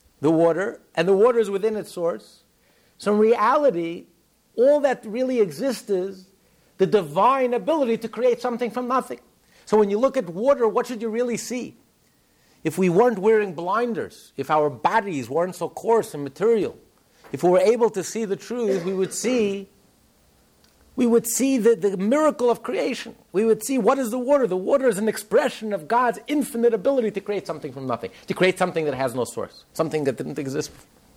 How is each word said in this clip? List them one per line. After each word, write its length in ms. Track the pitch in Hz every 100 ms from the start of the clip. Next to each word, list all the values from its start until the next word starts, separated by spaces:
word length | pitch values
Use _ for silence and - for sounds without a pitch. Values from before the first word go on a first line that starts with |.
| _ _
the 80 | 143
water, 500 | 160 170 165 208 - _
and 120 | - 175
the 80 |
water 240 | 196 233 233
is 120 | 202
within 260 | 196 220 214
its 160 | 180
source, 520 | - 170 208 - _ _ _ _ _ _ _
so 160 | 202
in 60 | 208
reality, 880 | 220 226 208 302 285 170 165 175 - _ _ _ _ -
all 220 | 262 294
that 260 | 277 240
really 360 | 220 220 254 254
exists 500 | 202 135 269 226 -
is 380 | 190 190 190 - _ _ _ _ -
the 80 | 185
divine 680 | 208 160 156 226 269 247
ability 440 | 240 190 320 247 226
to 100 | 226
create 320 | 208 247 233
something 300 | 247 233 240
from 160 | 240 247
nothing. 320 | 254 - - _ _ _ _ -
So 100 | 214
when 140 | 202
you 80 | 208
look 180 | 262 262
at 140 | 175
water, 380 | 170 254 269 226
what 180 | 202 233
should 160 | 240
you 60 | 226
really 280 | 226 247 226
see? 400 | - 247 226 - _ _ _ _ _ _ _ _
If 160 | 160 156
we 100 | 185
weren't 300 | 170 247 208
wearing 360 | 202 220 202
blinders, 800 | 160 175 208 240 190 95 - - -
if 160 | 131
our 180 | 156 151
bodies 580 | 123 170 220 202 151 117
weren't 280 | 151 180 175
so 120 | 170
coarse 460 | - - 226 -
and 80 | 151
material, 560 | 139 - 208 226 143 - _ _ _ _ -
if 100 | 131
we 80 | 175
were 80 | 185
able 320 | 190 233 226
to 140 | 190
see 200 | 165 220 214
the 100 | 196
truth, 480 | - 240 220 196
we 100 | 175
would 180 | 190 185
see, 560 | - 214 254 208 196 196 _ _ _ _ _ _ _ _ _ _ _ _
we 100 | -
would 220 | 240 233 233
see 320 | - 269 269
the, 160 | 214
the 220 | 220 196 185
miracle 520 | 202 294 311 - 247
of 140 | 233
creation. 540 | - 185 285 247 226 - _
We 120 | 175
would 200 | 226 220
see, 120 | - 269
what 200 | 202 269
is 140 | 240
the 80 | 254
water? 260 | 247 285 226
The 100 | 185
water 300 | 196 262 262
is 120 | 190
an 100 | 220
expression 640 | 202 - 226 254 - 220
of 160 | 196 151
God's 320 | 233 247 - -
infinite 460 | 294 214 233 240
ability 360 | 226 247 269 220
to 100 | 202
create 280 | 202 202 180
something 240 | 160 147
from 160 | 127 131
nothing, 240 | 117 - - -
to 60 |
create 220 | 185 185 180
something 280 | 180 165
that 100 | 151
has 220 | 131 135 127
no 80 |
source, 400 | 117 - 95 - _
something 320 | - 160 156
that 120 | 139 113
didn't 220 | 151 147
exist 340 | 139 143 -
before. 160 | - - _ _